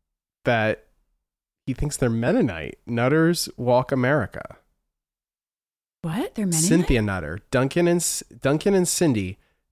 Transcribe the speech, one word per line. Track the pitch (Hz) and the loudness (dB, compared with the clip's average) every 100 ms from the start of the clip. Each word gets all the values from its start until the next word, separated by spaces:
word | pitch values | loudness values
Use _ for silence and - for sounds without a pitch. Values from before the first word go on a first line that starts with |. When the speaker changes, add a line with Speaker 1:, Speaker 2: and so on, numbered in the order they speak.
| _ _ _ _ - | _ _ _ _ -2
Speaker 1:
that | 117 110 - _ _ _ _ _ _ _ _ - | 0 0 -2 _ _ _ _ _ _ _ _ -8
he | |
thinks | 123 147 - | -4 -4 -2
they're | 123 | 0
Mennonite. | 113 123 240 143 82 73 - - | 0 0 2 0 -2 -10 -12 -6
Nutters | 117 127 156 165 175 - - | -2 2 4 2 0 -4 -6
Walk | 123 123 127 | 2 2 2
America. | 131 127 151 107 - - - _ _ _ _ _ _ _ _ _ _ _ _ _ _ | 0 2 0 -2 -8 -14 -18 _ _ _ _ _ _ _ _ _ _ _ _ _ _
Speaker 2:
What? | 165 180 359 - | -8 -6 -6 -4
They're | 196 | -2
Mennonite? | 160 170 | 0 2
Speaker 1:
Cynthia | 170 170 123 | 2 4 2
Nutter, | 104 95 76 85 - | 0 -2 -6 -10 -4
Duncan | 127 135 170 175 | 0 0 2 2
and | 175 | 2
S-, | - - - - | -2 -6 -10 -6
Duncan | 135 151 202 | -2 0 2
and | 196 175 | 2 2
Cindy, | - 165 110 92 95 _ _ _ | 2 2 2 -2 -8 _ _ _